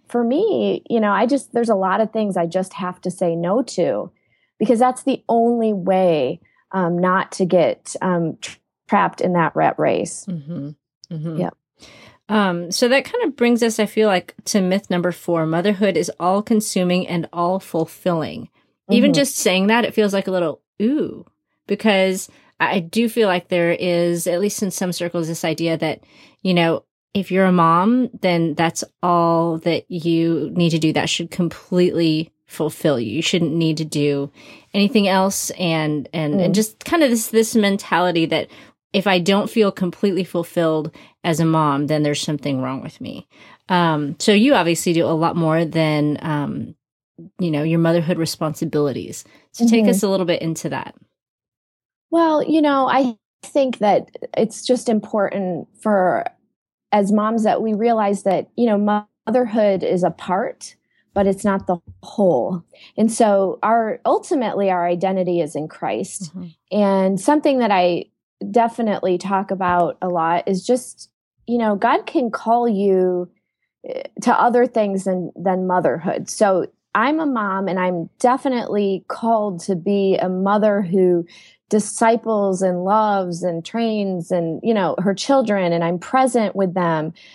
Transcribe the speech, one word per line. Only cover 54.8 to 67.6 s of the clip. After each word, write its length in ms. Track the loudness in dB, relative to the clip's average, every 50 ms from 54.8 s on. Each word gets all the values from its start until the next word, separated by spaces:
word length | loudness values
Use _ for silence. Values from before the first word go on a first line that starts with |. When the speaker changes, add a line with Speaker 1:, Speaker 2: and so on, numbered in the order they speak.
| 0 0
Speaker 1:
important 800 | 0 0 -2 -2 -2 -2 -2 -2 -2 -4 -4 -4 -4 -6 -8 -12 _ -6
for, 440 | -2 0 2 2 4 2 2 0 -2 -6 -10 _ _ _ _ _ _ _ _ _ _ _
as 200 | 0 2 2 4
moms, 320 | 2 2 2 2 0 0 2
that 180 | 2 2 0
we 120 | 0 -2 -2
realize 500 | 0 2 2 2 2 2 0 0 0 0
that, 260 | 0 0 0 -2 -4 _
you 100 | 0 0 2
know, 380 | 2 2 2 2 0 -2 -2 _ _ _ _ -2
motherhood 560 | 0 0 0 0 2 2 2 2 2 2 0
is 200 | 0 0 2 0
a 80 | 0
part, 640 | -2 -4 -6 -4 -2 -2 -2 -4 -8 -12 -18 -20 -20 _ _ _ _ _ _ _ -2
but 140 | 0 0 0
it's 160 | 0 0 0
not 240 | 0 0 0 -2 -4
the 100 | -4 -4 -6 -12 -20 _ -20
whole. 600 | -8 -2 2 2 4 4 2 0 -2 -4 -6 -8 _ _ -20 -20 -10 _ 0
And 140 | 0 0
so 480 | 2 2 4 4 4 4 2 0 -2 -2 0
our, 360 | 0 2 2 0 -2 -4 -4 0
ultimately 640 | 0 0 0 0 -2 -2 -2 -2 -2 -2 0 0 0
our 180 | 0 0 0 0
identity 540 | 0 0 -2 -2 0 0 -2 0 0 -2
is 140 | -2 -2 -4
in 120 | -8 -8 -8
Christ. 640 | -10 -8 -8 -6 -4 -6 -6 -8 -10 -12 -14 -14 -14
Speaker 2:
Mm-hmm. 420 | -14 -14 -16 -16 _ _ -4 -2 0
Speaker 1:
And 420 | 2 2 2 2 2 0 -2 0
something 400 | 0 0 2 2 2 2 2
that 120 | 2